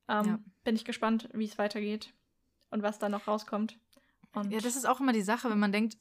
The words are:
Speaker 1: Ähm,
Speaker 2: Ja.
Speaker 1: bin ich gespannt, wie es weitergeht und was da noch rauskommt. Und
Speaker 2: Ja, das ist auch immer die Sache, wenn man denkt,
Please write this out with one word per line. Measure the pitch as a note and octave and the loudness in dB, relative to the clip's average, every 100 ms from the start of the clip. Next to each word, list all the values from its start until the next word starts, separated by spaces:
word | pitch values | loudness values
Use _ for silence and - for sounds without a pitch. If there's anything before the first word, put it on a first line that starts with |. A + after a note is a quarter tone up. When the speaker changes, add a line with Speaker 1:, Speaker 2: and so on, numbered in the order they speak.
| - | -2
Speaker 1:
Ähm, | G#3+ G#3 | 0 2
Speaker 2:
Ja. | G#3+ - - - | 0 -4 -8 -2
Speaker 1:
bin | A3 | -2
ich | - | -2
gespannt, | A#3 A3 A3+ - | -2 2 2 0
wie | - G#3+ | -6 -4
es | - | -2
weitergeht | G#3 G#3 G#3 G#3+ - - _ _ _ _ _ | -2 -2 -4 -4 -8 -18 _ _ _ _ _
und | G#3+ | -4
was | G#3 G#3+ | -2 -2
da | G#3 | -2
noch | G3+ - | -2 -2
rauskommt. | G#3+ A3 G#3 A3 - _ _ _ _ - | -2 -2 -2 -2 -6 _ _ _ _ -12
Und | - G#3 | -6 -2
Speaker 2:
Ja, | G#3+ | -2
das | A#3+ B3 | -2 0
ist | B3 | 2
auch | B3+ | 2
immer | C4+ | 4
die | A3+ | 2
Sache, | G3 A#3+ B3+ | 2 0 2
wenn | G#3 | 2
man | G#3 | 4
denkt, | G3+ A3+ - | 2 0 -2